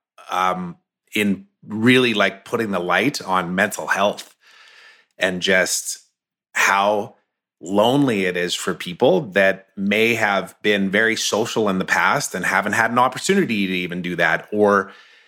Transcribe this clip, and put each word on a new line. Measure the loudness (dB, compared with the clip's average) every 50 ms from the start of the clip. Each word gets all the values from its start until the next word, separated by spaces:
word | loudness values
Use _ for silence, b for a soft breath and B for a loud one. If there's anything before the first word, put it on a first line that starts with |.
| _ _ _ _ -14 -6
um, | -2 0 0 0 0 -2 -6 -12 -12 _ _ _ _ _ _ _ -4
in | -2 0 0 0 -2 -6 _ _ _ -16
really, | -10 -6 0 2 4 4 4 4 2 2
like, | 2 0 0 -2 -6 -14
putting | -8 -4 -4 -4 -2
the | -4 -4
light | -2 0 0 2 2 0 -2 -4
on | -6 -2 -2 -2 -2 -2 0
mental | 0 0 0 -2 -6 -4 -4
health | -2 0 0 0 -2 -4 -12 -20 _ _ b b b b b b b b b b b b b b b -2
and | -2 -2 -2 -2
just | -2 0 2 2 2 0 -2 -6 -6 -8 -12 -12 _ _ _ _ _ _ _ _ _ _ -4
how | -2 0 2 2 2 2 2 0 0 -2 -6 -12 _ _ _ _ _ _ _ _ _
lonely | -10 -4 0 2 4 4 4 4 2 2 2 0 0
it | 0 0
is | -2 -2 -4 -4
for | -4 -4 -6 -6
people | -6 -8 -10 -4 0 2 2 2 2
that | -2 -2 0 2 2 2 2 0 -6 _ _ -4
may | -2 0 2 2 2 2 2
have | 0 0 0 0 -2 -4 -6 -12 _
been | 0 0 2 2 0 0
very | 0 2 2 2 0
social | -2 -4 -2 -2 -2 -2 -2 -2 -2 0 0
in | 0 -2
the | -2
past | -2 0 0 2 2 0 0 -2 -4 -6
and | -6 -4
haven't | -2 -2 0 -2 -2 0
had | 0 0 0
an | 2 2
opportunity | 0 0 0 -4 -2 0 2 2 2 0 0 -2 -2 -2
to | -2
even | -4 -4 -4 -6 -6
do | -6 -6 -2 0
that, | 2 2 2 0 -4 -4
or | 0 2 4 4 4 4 2 B B B B B B B B